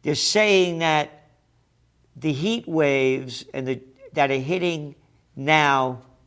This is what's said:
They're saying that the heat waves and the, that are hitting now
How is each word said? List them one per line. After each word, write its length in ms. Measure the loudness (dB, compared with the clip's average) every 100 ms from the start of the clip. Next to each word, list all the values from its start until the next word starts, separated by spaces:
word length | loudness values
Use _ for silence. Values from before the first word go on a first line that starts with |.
They're 140 | -2 -2
saying 640 | 0 2 4 4 4 0
that 320 | 2 2 0 -10 _ _ _ _ _ _ _ _ _ -6
the 160 | -4
heat 360 | -2 -2 -4 -2
waves 800 | 0 2 2 2 0 -6 -14 -12
and 140 | -8 -6
the, 140 | -8 -10 _ -8
that 180 | 0 0
are 80 | 0
hitting 560 | -2 -2 -2 -4 -10 -18 _ _ _ -8
now 680 | 0 2 4 2 0 -6 -16 _